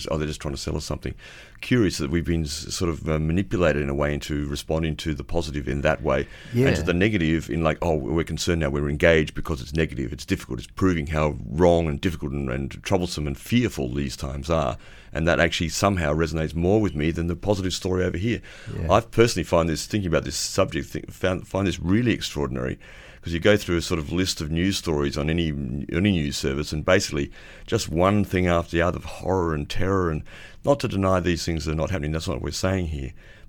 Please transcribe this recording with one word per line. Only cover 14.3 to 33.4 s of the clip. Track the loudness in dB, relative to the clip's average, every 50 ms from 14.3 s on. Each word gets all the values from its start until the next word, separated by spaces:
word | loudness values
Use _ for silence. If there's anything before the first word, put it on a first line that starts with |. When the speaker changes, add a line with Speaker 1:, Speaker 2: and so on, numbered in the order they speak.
| -6 -8 -2 0
Speaker 1:
are." | 0 0 0 0 -4 -6 -12 -18 -20 -20 -18 -8 -4
And | 0 2
that | 2 4 4
actually | 4 2 2 0 -2 -2
somehow | 0 2 2 2 2 2 2 2 2
resonates | 2 0 0 0 -2 -2 -2 -2
more | 0 2 4 4 4
with | 4 2 0
me | 0 0 0
than | 0 0 -2
the | -2 -2
positive | -2 0 0 0 0 0 -4 -4
story | -2 -2 -2 0 0 0
over | 0 -2
here. | -2 -2 -2 -2 -4 -6 -12 -18 -16 -14 -10 -8
Speaker 2:
Yeah. | -6 0 4
Speaker 1:
I've | 4 4 4 2
personally | 4 6 6 6 6 0 0
find | 2 4 4 4 4
this, | 0 -2 -4
thinking | -2 -2 -2 0 2
about | 2 2 2
this | 0 -6
subject, | -4 -6 -2 0 0 0 0 0 -6 -6
thi-, | -6 -8 -10 -10 -10
found, | -10 -2 0 0 0 0 -4
find | -4 -2 0 0
this | 0 0 -2
really | 0 2 2 4 4 2
extraordinary, | 2 0 -2 -6 -4 -2 -4 -2 -2 -4 -4 -4 -6 -8 -10 -20 -20 -20 -20 -20 -20 -12
'cause | -8 -4 -4
you | 2
go | 4 4 4
through | 4 4 2 0
a | 0
sort | 2 0 -2 -2
of | -2 -2
list | -2 0 0 0 -2 -4
of | -4 -2
news | 0 0 2 0 0
stories | -2 -2 -2 0 0 0 0 -2
on | -2 -2 0
any, | 0 0 0 -2 -2 -4 -6 -6 -6 -6 -6 -4
any | -2 2 2 4
news | 2 2 0 -2 -4
service, | -2 -2 -2 -2 -2 -2 -4 -4
and | -2 2
basically | 4 4 4 4 0 -2 -2 -2 -4 -6 -16 -20 -20 -20 -16 -8
just | -4 -2 -2 -2 0
one | 2 4 4 4 4 4 2
thing | 2 2 2 2
after | 4 2 2 0 0 0
the | 2
other | 2 2 0
of | -2 -8
horror | -10 -12 -8 -2 0 0 2 2 0 0
and | -2 -4 -4
terror. | -2 0 2 2 2 2 2 0
And | 0 -2 -6 -10 -16 -18 -18 -20 -16 -4 2
not | 2 2 2
to | 2
deny | -2 0 2 2 4 4 4
these | 4 2 0 0 0
things | -2 -2 -2 -2
are | -2 0
not | 0 0 -2
happening, | -2 -2 -2 -2
that's | -4 -4 -4
not | -4 -4
what | -4 -4
we're | -6
saying | -6 -2 0 0 0 0 -2
here. | -4 -4 -6 -8 -8 -10 -14 -20 -20 -20 -20